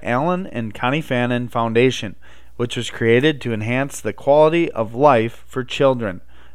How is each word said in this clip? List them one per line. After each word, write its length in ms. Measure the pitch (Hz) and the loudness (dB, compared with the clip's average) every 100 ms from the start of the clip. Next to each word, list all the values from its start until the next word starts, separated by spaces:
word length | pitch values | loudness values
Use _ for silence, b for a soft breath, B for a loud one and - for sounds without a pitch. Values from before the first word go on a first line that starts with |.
Alan 420 | - 120 160 180 190 | 0 0 0 -2 -4
and 300 | 120 113 - | -8 -8 -4
Connie 260 | 123 147 | -2 -2
Fannin 460 | 156 123 123 123 123 | -2 -2 0 -2 -2
Foundation, 720 | 120 117 113 127 123 107 - b b b - | -2 0 4 4 2 -8 -12 b b b -6
which 220 | 117 - | -6 -4
was 140 | 113 | -6
created 500 | - 117 117 147 143 | -2 4 4 4 0
to 100 | 123 | -4
enhance 460 | 110 107 127 139 - | -4 -2 -2 -2 -4
the 140 | 117 | -8
quality 580 | - - 147 156 170 165 | -4 2 6 6 4 0
of 200 | - 110 | -2 -4
life 500 | 117 147 123 113 - - | 4 6 6 2 -4 -10
for 160 | 131 | -8
children. 580 | 123 - 139 127 110 90 - b b | -6 2 2 4 -2 -6 -12 b b